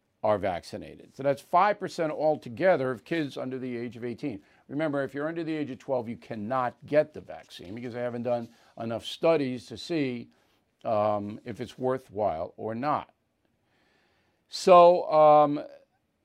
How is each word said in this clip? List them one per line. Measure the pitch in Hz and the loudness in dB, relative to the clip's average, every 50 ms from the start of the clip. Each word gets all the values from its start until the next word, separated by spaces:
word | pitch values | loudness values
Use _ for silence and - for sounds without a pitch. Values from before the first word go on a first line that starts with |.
| _ _ _ _ - | _ _ _ _ 0
are | 107 107 | 0 0
vaccinated. | 101 90 98 90 82 - - - 101 80 73 71 78 - - _ | 2 0 -2 -4 -4 -8 -10 -12 -14 -14 -14 -18 -20 -20 -20 _
So | - 135 | -6 -4
that's | 139 139 139 | -2 -2 -2
five | - - - 175 185 214 208 208 | -4 0 2 2 2 2 0 -2
percent | 185 165 - - 165 156 151 | -6 -10 -6 -4 -4 -4 -4
altogether | - 143 156 151 127 - 131 117 104 170 190 180 151 131 131 | -2 0 0 0 -2 -4 -10 -6 0 2 2 4 4 2 -2
of | 127 - - | -4 -6 -6
kids | - 170 165 156 135 127 135 | -4 -4 -2 -2 -4 -6 -8
under | 127 127 131 131 | -8 -8 -8 -8
the | 123 127 123 | -8 -8 -8
age | 117 120 123 107 | -8 -8 -10 -10
of | 117 117 | -10 -10
eighteen. | 123 117 - - 147 113 - - _ _ _ _ - | -10 -8 -8 -8 -8 -8 -10 -14 _ _ _ _ -10
Remember, | - 143 160 156 139 143 135 | -6 -4 -4 -2 -2 -2 -4
if | 131 - | -4 -6
you're | 139 143 156 | -6 -6 -6
under | 165 170 170 | -6 -6 -6
the | 160 160 | -6 -4
age | 156 147 120 | -6 -6 -6
of | 131 104 | -8 -12
twelve, | - - 135 127 117 | -6 -4 -4 -4 -4
you | 113 117 | -6 -10
cannot | 101 - - 120 110 104 107 131 131 123 120 117 _ - | -12 -12 -12 -10 -10 -6 -4 -4 -2 -2 -4 -6 _ -8
get | 110 139 147 151 151 - | 0 0 0 0 0 -6
the | - 87 | -14 -16
vaccine | - - 78 - - - - 85 87 - | -14 -16 -16 -16 -18 -20 -20 -16 -14 -14
because | 120 120 127 110 | -12 -12 -10 -8
they | 120 | -6
haven't | 120 123 117 120 117 | -6 -6 -6 -6 -4
done | 123 120 120 117 117 - _ _ _ _ - | -2 -2 -2 -4 -8 -14 _ _ _ _ -10
enough | 117 113 117 107 - | -8 -6 -6 -6 -8
studies | - - - - 165 165 156 143 127 127 120 - | -10 -8 0 2 2 2 2 0 -2 -6 -8 -10
to | - 117 104 | -14 -16 -16
see, | - - 175 160 143 131 123 120 120 - _ _ _ _ _ _ _ _ _ _ - | -8 -6 -4 -2 -2 -2 -4 -8 -10 -16 _ _ _ _ _ _ _ _ _ _ -4
um, | 120 113 104 104 107 107 104 101 104 104 123 - | -2 0 2 2 2 0 0 -4 -6 -10 -12 -12
if | 123 110 95 123 | -12 -10 -10 -10
it's | - - - | -12 -10 -6
worthwhile | 123 127 131 131 127 - 92 98 107 95 82 80 87 - - - | -2 -2 -2 -2 -6 -10 -6 -2 -2 -2 -2 -2 -6 -8 -10 -10
or | 107 107 113 | -8 -8 -6
not. | 113 127 147 147 110 - - _ _ _ _ _ _ _ _ _ _ _ _ _ _ _ _ _ _ _ _ _ _ _ _ _ _ _ _ | -4 -2 -2 -2 -2 -4 -8 _ _ _ _ _ _ _ _ _ _ _ _ _ _ _ _ _ _ _ _ _ _ _ _ _ _ _ _
So, | - - - 190 180 175 175 175 180 175 - - | -14 -2 6 8 10 10 10 10 8 6 2 2
um, | - 156 156 151 147 151 147 143 147 147 - - 69 - - _ _ _ _ _ _ _ | 4 6 8 10 10 8 8 6 2 -2 -6 -10 -16 -20 -20 _ _ _ _ _ _ _